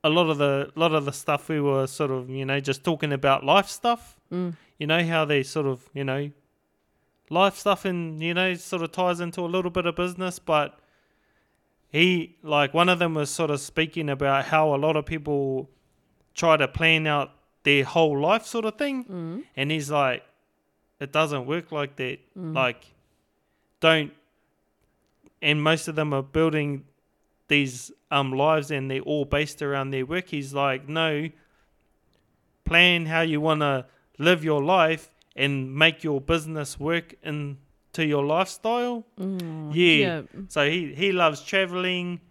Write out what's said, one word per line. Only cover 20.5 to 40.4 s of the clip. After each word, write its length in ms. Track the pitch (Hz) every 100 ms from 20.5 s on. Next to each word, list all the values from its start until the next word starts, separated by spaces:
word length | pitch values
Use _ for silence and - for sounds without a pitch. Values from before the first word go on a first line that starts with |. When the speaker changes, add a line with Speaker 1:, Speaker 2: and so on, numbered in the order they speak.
| _ _ _ _ _
Speaker 1:
"It 100 | 139
doesn't 340 | 151 156 143
work 260 | 127 165 170
like 220 | 151 139 139
that." 220 | 127 139 _ 190
Speaker 2:
Mm. 180 | 165
Speaker 1:
Like, 300 | 156 127 117 _ _ _ _ _ _ _ _ _ _
don't, 320 | 160 160 147 _ _ _ _ _ _ _ _ _ _ _ _ _
and 200 | 151 151
most 260 | 156 160 165
of 60 |
them 180 | 156 151
are 100 | 139
building 640 | 135 156 160 151 147 135 - _ _ _ _ _ _
these, 440 | 147 135 123 - - _
um, 200 | 143 135
lives 360 | 131 147 156 143
and 180 | 147 135
they're 120 | 135
all 240 | - 151
based 360 | 143 143 147 -
around 280 | 143 139 135
their 140 | 135
work. 220 | 127 175 180
He's 240 | 151 135
like, 340 | 139 139 131 135
"No, 420 | 160 160 147 156 _ _ _ _ _ _ _ _ _ _ _ _ _
plan 400 | - 170 180 170 160
how 140 | 165
you 200 | 165 147
wanna 460 | 156 151 147 135 - _ _ -
live 240 | 156 175
your 200 | 156 147
life 460 | 147 190 160 160 - _ _
and 380 | - 139 139 131
make 280 | 135 160 160
your 180 | 156 139
business 580 | 135 165 156 156 139 -
work 360 | 147 170 165 -
into 340 | 156 151 143 135 _ _ _ -
your 180 | 156 143
lifestyle." 840 | 143 160 185 - 220 240 247 240 220 -
Speaker 2:
Mm, 540 | 185 190 165 156 151
Speaker 1:
Yeah. 220 | 151 175 151
Speaker 2:
yeah. 240 | 139 160 - -